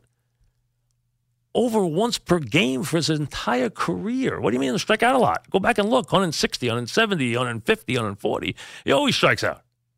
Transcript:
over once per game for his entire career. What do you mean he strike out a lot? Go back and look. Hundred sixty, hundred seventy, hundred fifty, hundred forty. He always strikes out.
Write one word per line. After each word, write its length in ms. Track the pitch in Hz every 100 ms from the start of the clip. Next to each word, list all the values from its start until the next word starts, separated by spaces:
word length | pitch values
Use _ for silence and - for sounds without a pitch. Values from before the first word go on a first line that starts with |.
| _ _ _ _ _ _ _ _ _ _ _ _ _ _ _
over 320 | 196 233 220 180
once 320 | 156 233 -
per 220 | - 175
game 440 | 117 147 247 262
for 140 | 170 165
his 120 | 156
entire 600 | 151 143 - - 247 233
career. 720 | - - 180 196 254 240 -
What 80 | 175
do 60 | 247
you 40 |
mean 140 | 269
he 60 | 214
strike 240 | - 214
out 120 | 233 269
a 40 |
lot? 300 | 151 82 -
Go 80 | 196
back 180 | 208 220
and 100 | 202
look. 220 | 254 -
Hundred 240 | 175 180
sixty, 340 | - - - 120
hundred 220 | 117 120
seventy, 460 | - 226 180 123 117
hundred 280 | 123 113
fifty, 320 | - 220 - 127
hundred 240 | 107 101
forty. 360 | - - - - - -
He 80 | -
always 240 | 277 285 -
strikes 280 | 151 120
out. 180 | 98 - _ _ _